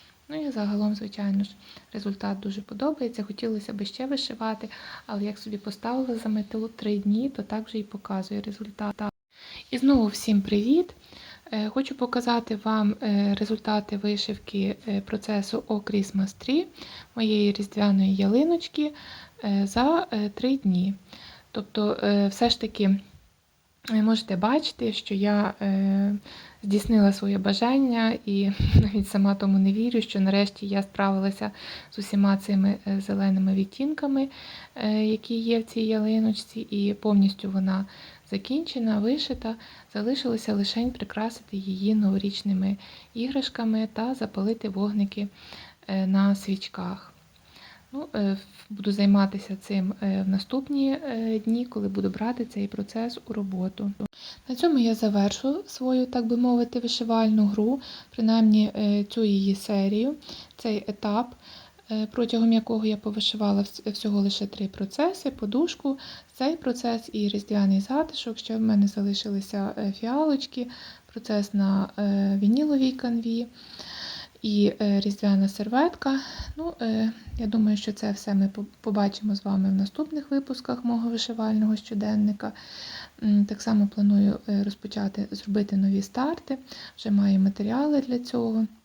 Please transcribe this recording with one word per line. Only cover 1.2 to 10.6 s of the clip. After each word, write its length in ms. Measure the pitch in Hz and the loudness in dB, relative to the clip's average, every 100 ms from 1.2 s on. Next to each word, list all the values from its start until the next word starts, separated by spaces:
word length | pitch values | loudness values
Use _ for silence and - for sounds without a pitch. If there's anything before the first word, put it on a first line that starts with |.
| 202 196 | -2 -2
ж, 120 | 202 - - - - | -2 -8 -20 -20 -16
результат 460 | 214 202 196 202 196 | -10 -8 -6 -6 -6
дуже 220 | 202 196 | -6 -8
подобається. 600 | - 208 285 302 240 240 | -10 -4 -4 -2 -6 -6
Хотілося 500 | 208 202 226 214 208 | -10 -8 -6 -6 -6
б 120 | 208 202 | -8 -8
ще 200 | - 262 | -8 -6
вишивати, 640 | 269 - 220 220 214 208 - - - - | -4 -6 -6 -6 -6 -10 -14 -18 -16 -8
але 180 | 202 | -6
як 140 | 208 208 | -6 -6
собі 200 | 214 208 | -10 -10
поставила 580 | 208 196 233 254 254 226 | -10 -8 -4 -2 -2 -4
за 120 | 220 | -2
мету 380 | 214 208 220 226 | -2 -2 -6 -8
три 300 | - 214 208 | -6 -2 0
дні, 320 | 202 214 269 | 2 0 0
то 140 | - | -4
так 240 | 202 220 220 | -6 -8 -6
вже 100 | 220 | -8
і 60 | |
показує 580 | 202 196 - 190 185 208 | -8 -10 -6 -6 -4 -6
результат. 600 | 208 196 208 - - - 104 - _ _ - - - | -8 -10 -12 -8 -8 -6 -8 -10 _ _ -20 -20 -8
І 60 | 247 | 0
знову 300 | 269 269 214 | 4 6 4
всім 340 | - - 202 | 0 2 2
привіт! 540 | 196 208 | 2 2